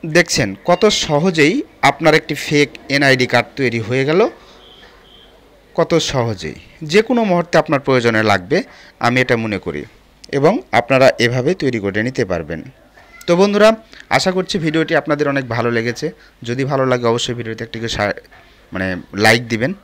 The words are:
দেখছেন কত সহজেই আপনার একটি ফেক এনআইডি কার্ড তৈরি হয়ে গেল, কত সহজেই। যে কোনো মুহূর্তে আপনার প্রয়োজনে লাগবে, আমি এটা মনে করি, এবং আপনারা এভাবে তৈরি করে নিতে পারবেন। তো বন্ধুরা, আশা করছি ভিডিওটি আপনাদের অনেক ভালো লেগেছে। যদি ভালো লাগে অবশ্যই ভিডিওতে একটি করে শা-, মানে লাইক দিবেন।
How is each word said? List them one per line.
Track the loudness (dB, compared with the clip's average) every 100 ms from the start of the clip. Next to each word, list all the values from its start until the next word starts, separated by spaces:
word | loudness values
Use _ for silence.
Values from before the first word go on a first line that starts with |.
| 0
দেখছেন | 0 2 0 -2 -4
কত | 0 2
সহজেই | 2 0 0 0 0 2 2 2 -6 0
আপনার | 0 4 4
একটি | 4 2
ফেক | -8 -2 0 0 -2 -4
এনআইডি | 0 2 2 2
কার্ড | 0 0 -2
তৈরি | -2 -2
হয়ে | -4 -2
গেল, | 0 2 2 -2 -20 -20 -20 -20 -20 -20 _ -20 -20 _ _ _ _
কত | -4 0
সহজেই। | 0 -2 -2 -4 -4 -10 -14 -20 -16
যে | -2 0
কোনো | 2 0
মুহূর্তে | 0 0 0 0
আপনার | 2 -2
প্রয়োজনে | 2 2 2 2
লাগবে, | 2 0 0 -2 -2 -16 -20 _
আমি | 0 0
এটা | 0 0
মনে | -2 -6
করি, | -6 -8 -10 _ _ _ -6
এবং | 0 2 0 -2
আপনারা | -4 0 4 4 4
এভাবে | 0 0 -2
তৈরি | 0 -2 -2
করে | -2 -2
নিতে | -4 -4
পারবেন। | -4 -4 -6 -10 -12 -20 _ _ -20 -18 -2
তো | 2
বন্ধুরা, | 2 4 4 4 -6 -20 -2
আশা | 0 0
করছি | -2 -4 -4
ভিডিওটি | -2 0 0 0
আপনাদের | 0 -2 0
অনেক | -2 -4
ভালো | -2 0
লেগেছে। | 0 -2 -4 -8 -10 -20 _
যদি | -8 -4
ভালো | -2 0 0
লাগে | 0 0
অবশ্যই | 0 -2
ভিডিওতে | -6 -8 -10
একটি | -10 -8
করে | -8
শা-, | -2 -2 -4 -10 -20 _ _ _
মানে | -6 -4 -6 -10
লাইক | -4 0 0 0
দিবেন। | -4 -4 -6